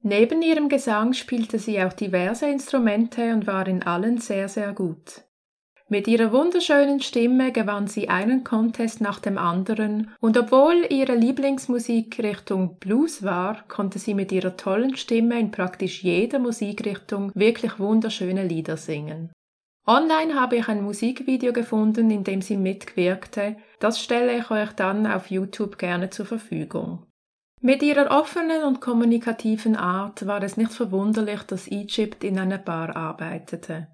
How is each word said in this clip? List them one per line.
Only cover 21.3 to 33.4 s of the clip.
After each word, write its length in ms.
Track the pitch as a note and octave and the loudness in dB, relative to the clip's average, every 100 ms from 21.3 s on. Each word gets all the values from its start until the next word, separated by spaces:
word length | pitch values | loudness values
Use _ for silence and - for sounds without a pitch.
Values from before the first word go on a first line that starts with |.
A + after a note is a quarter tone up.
| B3+ B3 | 0 0
gefunden, 580 | A#3+ A3+ A3 G#3+ A3 A3+ | 0 0 2 2 4 4
in 140 | G#3+ | 4
dem 160 | F#3+ G3 | 0 -4
sie 160 | F#3 G3+ | -2 0
mitwirkte. 1000 | F#3 F#3+ - - F3+ F#3 - - G3+ G#3+ - _ | 0 -2 -8 0 0 0 -6 -4 -4 -6 -16 _
Das 200 | G#3 A3+ | -2 -2
stelle 380 | - A#3+ B3 A#3+ | 0 2 2 0
ich 120 | A#3 | -2
euch 220 | A3 G#3 | -2 -2
dann 340 | - F#3+ G3+ G#3+ | -2 -2 0 0
auf 200 | G3+ - | -2 -2
YouTube 500 | F#3+ G3 - G#3 - | -4 -4 -4 -6 -4
gerne 320 | F3+ F3 F#3 | -4 -2 -4
zur 160 | - | -6
Verfügung. 800 | G3+ A3+ - E3 D3+ - - F3 - _ _ _ _ _ | -8 -8 -6 -8 -6 -6 -6 -10 -14 _ _ _ _ _
Mit 220 | B3 C4+ | 2 4
ihrer 280 | C#4+ C#4+ C#4+ | 4 4 4
offenen 540 | C#4+ D4+ - E4 D#4+ | 4 2 -2 0 0
und 160 | D4 B3+ | 0 -2
kommunikativen 960 | - A#3 A#3 A#3 A#3 A3+ A3 A3 A3+ A3 | 0 2 4 2 0 -4 -2 0 0 0
Art 500 | F3 F#3 G3+ - G3 | 0 -2 -4 -8 -6
war 160 | G3+ | -4
es 140 | G3 G3 | -4 -2
nicht 160 | A3+ | -2
verwunderlich, 680 | - A3+ F#3+ G3+ G#3+ G#3+ G#3 | -2 -2 0 0 0 0 -4
dass 260 | - F#3+ - | -6 -8 -6
Egypt 560 | G3+ G#3 - G#3+ - | -8 -6 -2 -2 -2
in 140 | G3 F#3+ | -4 -2
einer 180 | F#3+ F#3+ | -2 -4
Bar 400 | F#3+ E3 D#3+ D3+ | -4 -6 -6 -6
arbeitete. 920 | D#3+ D#3 D#3+ D#3+ | -8 -8 -10 -10